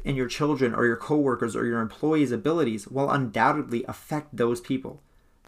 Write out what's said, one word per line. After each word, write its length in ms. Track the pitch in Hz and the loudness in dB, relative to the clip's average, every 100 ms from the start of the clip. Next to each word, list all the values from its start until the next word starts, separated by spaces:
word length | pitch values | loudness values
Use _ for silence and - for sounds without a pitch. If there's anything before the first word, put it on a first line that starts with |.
in 100 | - | -4
your 140 | 135 123 | -4 -4
children 460 | - 147 139 127 | -2 -2 2 2
or 100 | 110 | 4
your 140 | 120 117 | 2 2
coworkers 580 | - 151 139 117 117 113 | 2 2 2 2 -2 -2
or 80 | |
your 160 | 120 117 | -2 -2
employees' 500 | 110 - 151 156 131 | -4 -2 0 2 2
abilities 560 | 113 135 170 127 110 - | 2 0 2 0 -2 -6
will 220 | 131 139 | -2 0
undoubtedly 760 | 139 123 113 127 147 127 117 - | 0 0 2 2 2 -2 -4 -4
affect 480 | - - 151 - 113 | -10 -6 -6 -6 0
those 240 | 117 120 | 0 0
people. 420 | - 131 - 139 _ _ _ _ | -2 -6 -6 -14 _ _ _ _